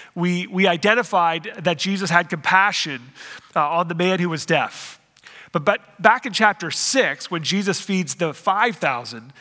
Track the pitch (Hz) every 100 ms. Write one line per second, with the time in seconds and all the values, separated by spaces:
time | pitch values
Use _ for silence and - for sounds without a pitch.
0 | - 175 175 180 - 185 190 170 202 233
1 | - 190 170 165 208 202 170 165 190 196
2 | 190 170 175 170 - 185 202 - 160 131
3 | 127 - - - - 165 147 165 170 170
4 | 180 185 175 160 - 156 113 - - -
5 | _ _ - - - 170 151 208 - -
6 | 202 247 247 190 220 190 165 - - 262
7 | 180 143 - 170 135 190 196 - - 190
8 | 156 - 165 139 - 196 240 180 151 123
9 | 120 117 120 -